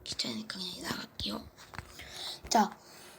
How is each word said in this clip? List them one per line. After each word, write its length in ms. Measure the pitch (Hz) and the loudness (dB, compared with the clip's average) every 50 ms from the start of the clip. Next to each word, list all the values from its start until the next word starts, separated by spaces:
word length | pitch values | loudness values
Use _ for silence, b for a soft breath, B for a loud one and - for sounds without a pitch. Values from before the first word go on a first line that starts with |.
| - | -6
귀찮으니까 560 | - - - - - 226 220 220 - - 190 | -4 -2 0 0 0 -2 -2 -4 -4 -4 -4
그냥 220 | 185 180 180 - | -4 -4 -4 -4
나갈게요. 680 | - - - - - - - - - - - - - - - - - - - - - - B B B B B B B B B B B B | -2 -2 -2 -2 -4 -6 -6 -4 -2 -2 -2 -2 -6 -10 -14 -16 -16 -12 -12 -12 -12 -12 B B B B B B B B B B B B
자, 280 | - 233 202 - - - B B B B B B B | 10 10 10 8 6 -2 B B B B B B B